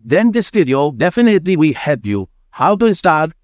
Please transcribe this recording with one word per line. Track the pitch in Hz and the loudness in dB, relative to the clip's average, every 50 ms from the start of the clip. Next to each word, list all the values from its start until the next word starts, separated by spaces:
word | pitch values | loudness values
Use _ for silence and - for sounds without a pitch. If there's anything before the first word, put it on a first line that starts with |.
| 110 | -6
then | 110 139 180 220 240 208 | -2 0 2 2 2 0
this | 233 202 - | -2 -4 -2
video | - 214 165 127 131 135 143 151 | 0 0 0 2 2 0 0 -2
definitely | 139 110 160 180 - 240 240 233 214 185 160 185 190 | -2 -2 -2 -2 0 2 2 2 2 2 0 0 0
will | 156 156 156 131 | 0 2 0 0
help | - - 147 147 113 - | -2 -4 -4 -4 -4 -4
you. | 104 101 101 95 - _ _ _ _ | -4 -4 -4 -6 -8 _ _ _ _
How | - - 131 170 208 | -8 -2 0 0 0
to | 202 233 | 2 0
install? | 226 196 - - 165 127 135 156 160 - _ | 0 0 0 0 0 2 2 0 -2 -6 _